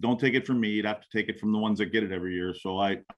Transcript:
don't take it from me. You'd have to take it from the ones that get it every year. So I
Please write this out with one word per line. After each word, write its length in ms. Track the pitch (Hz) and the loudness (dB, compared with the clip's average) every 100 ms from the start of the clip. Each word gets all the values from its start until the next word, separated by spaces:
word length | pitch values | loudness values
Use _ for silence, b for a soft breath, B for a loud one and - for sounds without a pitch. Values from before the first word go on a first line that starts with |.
don't 200 | 117 120 | 0 2
take 140 | 135 | 2
it 120 | 127 131 | 2 2
from 140 | 123 | 2
me. 80 | 107 | 2
You'd 160 | 107 | 0
have 160 | 104 107 | 0 -4
to 80 | - | -4
take 200 | 110 110 | -4 -4
it 100 | 104 | -2
from 100 | 107 | 0
the 80 | 107 | 2
ones 200 | 107 101 | 2 0
that 140 | 98 | 0
get 120 | 110 | 0
it 80 | 101 | 0
every 220 | 92 90 | -4 -4
year. 180 | 90 90 | -2 -4
So 260 | 90 95 95 | -4 -4 0
I 200 | 98 95 - | 0 0 -6